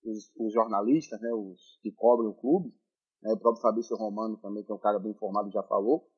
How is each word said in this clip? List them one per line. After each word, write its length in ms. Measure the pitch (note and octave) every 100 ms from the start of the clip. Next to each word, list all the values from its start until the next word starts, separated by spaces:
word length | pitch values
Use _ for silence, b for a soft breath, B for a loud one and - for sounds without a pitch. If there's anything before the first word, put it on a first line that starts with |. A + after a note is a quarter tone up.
os, 280 | A2+ G#2+ - D3+
os 160 | A2
jornalistas, 680 | A2 A2+ A2+ G#2+ D3+ - G#2+
né, 100 | A2+
os 460 | A#2 G2 F2 _ _
que 100 | A2
cobrem 360 | G2 A2+ A#2+ A2
o 60 |
clube, 400 | G2+ B2 F3 C#3+ _ _ _ _ _
né, 100 | G#2+
o 60 | A2
próprio 220 | A2+ A2
Fabrício 340 | A#2 G#2+ A#2 A2
Romano 420 | G#2+ G2+ A2 G#2+
também, 260 | G2+ G#2
que 80 | G2
é 40 | G2+
um 40 |
cara 200 | G#2 G#2
bem 120 | G#2
informado, 400 | G#2 G#2 G2 G2+
já 120 | G2
falou 460 | F#2 G#2 G#2 D#3+ _